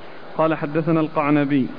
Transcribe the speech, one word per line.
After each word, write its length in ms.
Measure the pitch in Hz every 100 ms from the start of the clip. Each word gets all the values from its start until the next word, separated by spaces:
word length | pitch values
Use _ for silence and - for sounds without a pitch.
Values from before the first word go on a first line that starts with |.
| - - - -
قال: 180 | 160 151
"حدثنا 440 | 147 151 160 160
القعنبي". 680 | 156 160 147 147 139 143 120